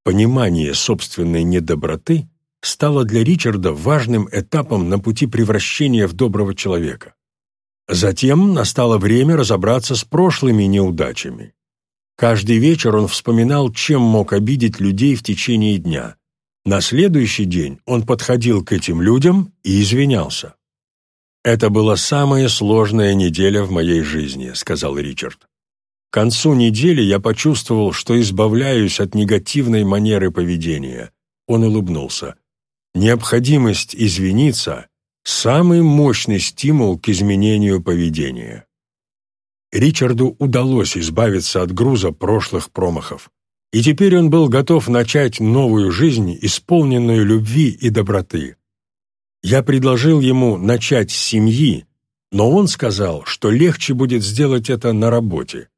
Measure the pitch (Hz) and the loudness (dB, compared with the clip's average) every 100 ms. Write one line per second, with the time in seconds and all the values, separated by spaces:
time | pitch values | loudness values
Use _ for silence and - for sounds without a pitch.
0 | - 98 113 131 107 82 73 69 - 98 | -2 2 2 2 0 0 -2 -4 -4 -4
1 | - - 85 82 85 90 80 78 78 78 | -6 -6 -4 -2 0 -2 -2 -4 -4 -6
2 | - 165 - _ _ _ - - 147 143 | -2 -2 -2 _ _ _ -12 -4 0 0
3 | 113 113 117 180 120 104 90 76 120 151 | 0 0 2 0 0 -2 -4 -4 -2 -2
4 | 113 113 98 95 - 156 113 107 87 98 | 0 -2 -2 -6 -4 -4 -2 -2 -2 -2
5 | 110 107 117 113 110 107 - - 143 117 | -2 -2 -2 0 0 0 -2 -2 0 2
6 | 95 85 123 104 98 95 95 87 80 - | 0 0 -2 0 -4 -4 -4 -4 -4 -8
7 | - _ _ _ _ _ _ _ - 90 | -16 _ _ _ _ _ _ _ -6 -2
8 | 98 92 131 151 202 160 98 - 120 110 | 0 0 2 4 4 2 -2 0 0 2
9 | 104 120 143 160 117 98 101 123 - 120 | 2 2 2 2 0 0 0 0 -2 -6
10 | - 160 185 - 131 107 98 98 92 82 | -2 0 2 2 0 2 2 2 0 -2
11 | 65 - - 57 53 _ _ _ _ _ | -4 -6 -12 -14 -18 _ _ _ _ _
12 | _ - 117 107 104 113 147 160 120 107 | _ -2 0 2 2 2 4 2 2 0
13 | 107 - - 113 117 143 131 113 - 143 | 0 -4 0 2 2 0 -2 -2 0 2
14 | 117 110 98 101 107 139 117 - 98 98 | 4 2 2 0 0 0 0 0 -2 2
15 | 139 123 - 98 - 113 107 95 82 71 | 0 0 -4 -6 -2 0 0 0 -2 -6
16 | 58 - _ _ _ _ 98 98 - 131 | -8 -16 _ _ _ _ -2 -2 0 2
17 | 196 151 113 - 95 87 71 67 - 120 | 2 2 0 -2 -2 -2 -4 -8 -4 -4
18 | 110 117 - 123 117 104 - 95 - 82 | -2 -2 -2 0 0 0 0 -4 -4 -2
19 | 95 123 170 190 190 _ - 98 98 123 | 2 4 4 2 0 _ -2 0 2 2
20 | 139 113 71 - - _ _ _ _ _ | 2 0 -2 -8 -12 _ _ _ _ _
21 | _ _ _ _ 120 110 110 107 107 95 | _ _ _ _ -2 0 2 2 2 0
22 | - 143 139 135 127 - 104 110 104 110 | 0 0 2 2 0 0 2 2 2 2
23 | 101 98 90 80 98 101 95 87 85 82 | 2 2 0 0 0 0 -2 -2 0 0
24 | 73 78 71 67 64 - - - 73 69 | -2 -4 -6 -10 -12 -10 -8 -6 -6 -6
25 | 73 67 65 - _ _ _ _ _ _ | -8 -10 -12 -14 _ _ _ _ _ _
26 | _ - 113 - 156 131 117 107 170 151 | _ -2 -2 0 2 4 2 2 2 2
27 | 101 98 113 107 156 131 - 110 101 - | 2 0 -2 -2 0 -2 -2 -2 -2 -2
28 | - 120 107 95 107 117 135 123 98 - | -2 0 0 0 0 0 0 0 0 -2
29 | 95 104 104 104 - 143 120 110 98 101 | -4 -2 0 0 0 -2 0 0 0 0
30 | 107 101 92 85 87 87 82 76 65 62 | 0 0 0 -2 -2 -2 -4 -6 -8 -12
31 | 55 _ _ _ - 117 113 107 90 80 | -16 _ _ _ -2 0 2 0 -2 -4
32 | 67 - 67 - _ _ _ _ _ 90 | -6 -10 -12 -14 _ _ _ _ _ 0
33 | 107 117 - 120 127 147 117 98 - - | 2 2 0 0 2 2 2 0 -4 -4
34 | 107 87 95 107 143 - - 64 - _ | -2 0 0 2 2 0 -6 -10 -14 _
35 | _ _ - - 113 143 175 170 160 147 | _ _ -8 -4 0 2 4 4 4 4
36 | 143 113 - 98 - - 139 151 104 85 | 2 0 -2 -4 -4 -4 0 2 2 -2
37 | - 92 101 98 107 107 101 95 90 87 | -2 0 0 2 2 2 2 0 -2 -2
38 | 85 78 67 62 57 55 - _ _ _ | -2 -2 -6 -8 -12 -16 -20 _ _ _
39 | _ _ _ _ _ _ _ 95 147 - | _ _ _ _ _ _ _ 0 0 2
40 | 127 120 127 - 139 123 131 127 85 87 | 0 2 0 0 0 0 0 0 0 -4
41 | 80 80 113 95 - 92 90 92 123 120 | -4 0 0 0 -2 -4 -2 0 0 0
42 | 92 78 95 107 - 90 - - 90 82 | -2 -4 -2 -2 -2 -6 -8 -4 -2 -4
43 | - 71 - _ _ _ _ 110 120 147 | -8 -16 -20 _ _ _ _ 0 2 4
44 | 196 180 160 165 147 131 131 165 117 120 | 4 4 4 4 4 2 2 2 2 0
45 | 113 147 131 - 110 127 127 107 95 87 | 0 0 0 0 0 2 2 2 2 2
46 | 160 117 92 85 98 - - 175 143 123 | 2 2 -2 -2 -4 -4 0 2 2 2
47 | 117 113 104 113 107 135 139 - 117 110 | 2 2 2 2 0 0 0 0 -2 0
48 | 98 101 - 82 65 - _ _ _ _ | 0 -2 -4 -8 -8 -14 _ _ _ _
49 | _ _ _ _ 90 131 120 131 131 123 | _ _ _ _ -2 0 2 0 2 2
50 | 151 156 131 131 123 95 98 120 - 127 | 2 2 2 2 2 0 0 0 0 0
51 | 104 - - 110 110 117 147 69 - _ | 0 -4 -4 0 2 2 0 0 -8 _
52 | _ _ _ 98 113 185 196 - 120 101 | _ _ _ 0 2 2 2 -2 -4 -2
53 | 95 76 - - 107 117 175 - - 127 | -4 -6 -10 -4 0 2 2 0 -4 -2
54 | 131 120 101 110 147 127 110 120 120 110 | 0 -2 -2 -2 0 0 -2 -4 -2 0
55 | 113 117 110 80 - 62 - | 2 0 0 -4 -8 -12 -18